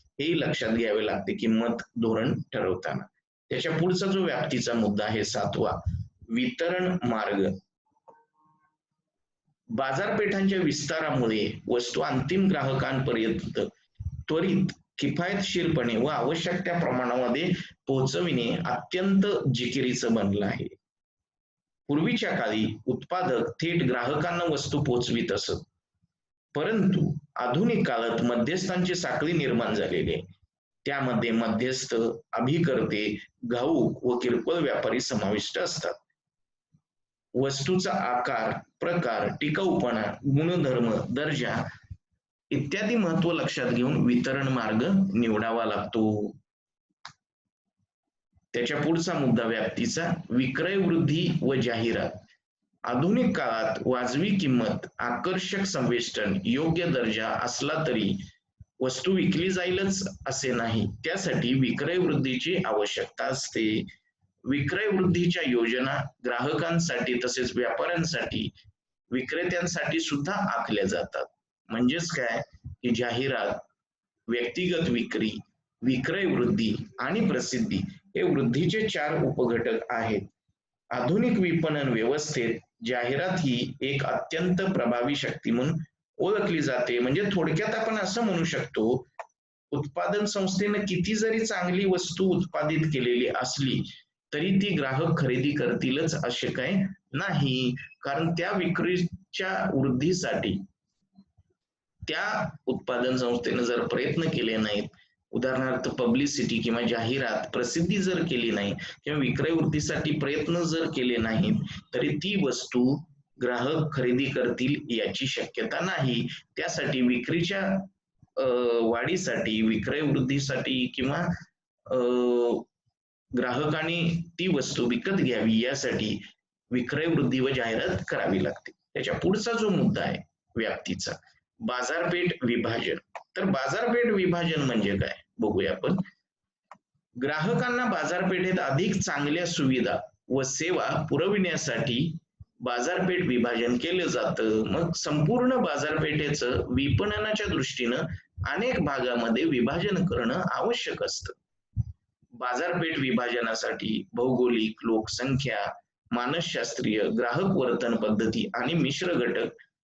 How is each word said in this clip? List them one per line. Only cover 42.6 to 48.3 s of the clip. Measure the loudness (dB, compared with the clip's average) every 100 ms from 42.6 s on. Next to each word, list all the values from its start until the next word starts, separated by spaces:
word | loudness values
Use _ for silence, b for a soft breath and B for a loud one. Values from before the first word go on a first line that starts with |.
| -2 -2 2 2
महत्त्व | 4 2 2
लक्षात | 0 -2 -2 0
घेऊन | 2 2 4 4
वितरण | 4 2 0 0
मार्ग | 0 0 2 4 4 4
निवडावा | 2 2 2 0 0 0
लागतो. | -2 -2 0 2 2 -4 -8 _ _ _ _ _ _ -20 -20 _ _ _ _ _ _ _ _ _ _ _